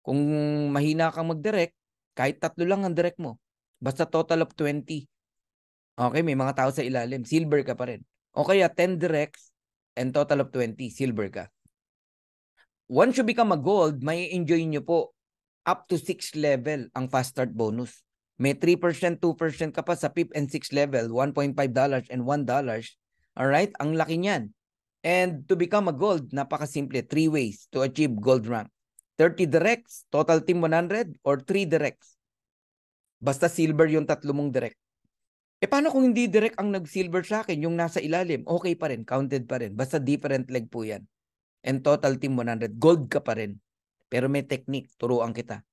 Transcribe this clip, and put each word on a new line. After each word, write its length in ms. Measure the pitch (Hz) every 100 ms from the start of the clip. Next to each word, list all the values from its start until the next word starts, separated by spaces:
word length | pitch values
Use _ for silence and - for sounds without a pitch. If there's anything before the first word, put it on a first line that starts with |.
Kung 180 | - 139 147 151 147 147 147
mahina 400 | 143 151 156 160
kang 160 | 156 165
mag-direct, 460 | 160 208 214 170 _ _ _ _ -
kahit 240 | 131 143
tatlo 240 | 165 -
lang 180 | 170 196
ang 140 | 196 165
direct 240 | 175 175
mo. 180 | 156 113 _ _ _ _
Basta 300 | 127 131 -
total 340 | 160 160 165
of 120 | 160 -
twenty. 500 | 147 147 - 156 135 _ _ _ _ _ _ _ _
Okay, 320 | - 123 131
may 80 | 165
mga 240 | 135 135 139
tao 140 | 131
sa 80 | 139
ilalim, 480 | 123 127 120 131 117
silver 320 | 160 160 147
ka 140 | 131 117
pa 160 | 123
rin. 80 | 110 - _ _
O 160 | - 147
kaya 240 | 196 170
ten 240 | 170 175 180
directs 560 | 170 156 151 - _ _ _ _ _
and 240 | - 131 139
total 240 | 143 139
of 80 | 131
twenty, 400 | 131 120 110 123
silver 400 | - 135 110 98
ka. 240 | - 90 _ _ _ _ _ _ _ _ _ _ _ _ _ _
Once 320 | 127 233 254
you 40 |
become 280 | 233 240 220
a 80 | 165
gold, 400 | 139 202 156 143
may 320 | 135 170 175
enjoy 320 | 180 156 165
nyo 160 | 160 147
po 320 | 135 170 - _ _ _ _ _ -
up 200 | 185 -
to 80 | 170
six 360 | - 175 -
level 520 | 156 147 135 123 151 117
ang 120 | 131 131
fast 300 | 131 127 -
start 180 | 127
bonus. 480 | 110 110 113 123 - _ _ _ _
May 140 | 131 139
three 160 | 165
percent, 480 | 175 175 147 180 165
two 120 | 175 160
percent 360 | 165 - 160
ka 80 | 151 156
pa 80 |
sa 160 | 170 147
fifth 240 | 156 170
and 160 | 151 139
sixth 240 | 156 -
level, 400 | 139 143 131 113
one 160 | 117 143
point 240 | 143 143
five 220 | 139 139 123
dollars 300 | 139 135 -
and 160 | 127 123
one 160 | 147
dollar. 400 | 127 131 135 113 113 _ _ _ _ -
Alright? 320 | 131 143 202 -
Ang 160 | 143
laki 240 | 160 160 165
niyan. 320 | 185 180 107 - _ _ _ _
And 440 | 160 180 185 156 -
to 40 |
become 320 | 185 175 208 190
a 80 |
gold, 360 | 139 202 175 127
napakasimple. 800 | 139 139 147 147 151 139 127 113
Three 160 | 151 160
ways 400 | 151 117 98 -
to 80 | 131
achieve 320 | 135 131 151 110
gold 280 | 113 131 110
rank. 240 | 120 101 _ _ _ _ -
Thirty 280 | 165 170 170
directs, 600 | 156 180 233 _ - -
total 300 | 143 156 160
team 220 | 160 175
one 120 | 165
hundred, 440 | 165 175 208 208 143
or 160 | - 139
three 280 | 131 190 185
directs. 500 | 160 143 - _ _ _ _ _ _ _ _ _ _ _ _
Basta 240 | 127 139 170
silver 400 | 170 160 151 160
yung 160 | 156 151
tatlo 260 | 151 143
mong 160 | 143 147
direct. 280 | 127 120 - _ _ _ _ _ _ _ _
Eh, 80 | -
paano 240 | 277 302
kung 80 | 269
hindi 240 | 262 226 240
direct 320 | 208 220 -
ang 160 | 202
nag-silver 480 | 196 156 185 185 180
sa 240 | 170 214 214
akin, 160 | 156
yung 160 | 160 170
nasa 240 | 170 165
ilalim? 400 | 147 165 180 139
Okay 320 | - 170 180
pa 160 | 165 160
rin, 160 | 117 113
counted 400 | 131 135 135 117
pa 160 | 127
rin. 160 | 113 104
Basta 240 | 131 156
different 480 | 135 143 147 135 123
leg 160 | 127 117
po 160 | 120
yan. 240 | 110 101 101 _ _ _ _ _
And 240 | 127 135 135
total 320 | 147 143 131
team 160 | 139
one 160 | 127 120
hundred. 320 | 113 113 113
Gold 240 | 160 170 123
ka 160 | 143
pa 160 | - 110
rin. 240 | 107 101 _ _ _ _ _
Pero 160 | 123 131
may 160 | 143
technique, 480 | 135 131 131 135 131 _
turuan 320 | 120 123 113
kita. 320 | 117 117 104 _